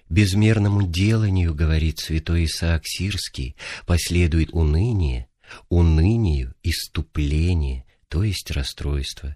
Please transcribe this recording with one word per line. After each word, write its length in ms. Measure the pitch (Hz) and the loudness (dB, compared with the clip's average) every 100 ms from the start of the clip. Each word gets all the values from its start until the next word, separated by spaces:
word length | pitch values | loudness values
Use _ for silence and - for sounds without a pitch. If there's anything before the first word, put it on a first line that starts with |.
| - | -2
«Безмерному 720 | 82 101 98 107 107 101 101 | 2 4 4 4 4 2 2
деланию, 720 | 95 82 101 110 107 95 85 | 0 0 2 2 2 2 0
говорит 460 | 76 80 80 78 - | 2 0 2 0 -2
святой 460 | - 78 - 85 80 | -4 -4 -2 0 0
Исаак 360 | - 82 82 - | -2 -2 -2 -4
Сирский, 680 | - 95 95 - - 64 - - - - | -6 -6 -6 -8 -10 -10 -12 -16 -10 -2
последует 640 | 85 - 87 87 80 78 | -2 0 0 2 2 0
уныние, 760 | 80 76 78 113 104 78 62 - _ - - - | 0 2 2 0 0 -2 -4 -8 _ -20 -20 -2
унынию — 840 | 85 82 80 90 117 101 73 64 - | 2 4 6 4 4 2 0 -4 -6
иступление, 1200 | 85 80 - - 78 - 73 76 85 87 69 64 - _ - | -6 -4 -6 -8 -6 -4 -2 0 0 0 -2 -6 -12 _ -8
то 160 | 78 | -4
есть 260 | 104 92 - | -2 -4 -6
расстройство». 840 | 73 67 - 71 71 65 - 71 | -6 -6 -6 -4 -4 -6 -10 -12